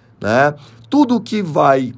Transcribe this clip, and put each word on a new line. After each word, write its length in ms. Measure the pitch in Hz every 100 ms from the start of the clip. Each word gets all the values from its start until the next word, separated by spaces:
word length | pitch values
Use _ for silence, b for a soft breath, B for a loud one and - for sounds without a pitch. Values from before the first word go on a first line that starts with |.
| b b
né? 340 | 101 120 143 151 B B B
Tudo 320 | 285 254 240
que 220 | - 214
vai 500 | 175 151 143 135 123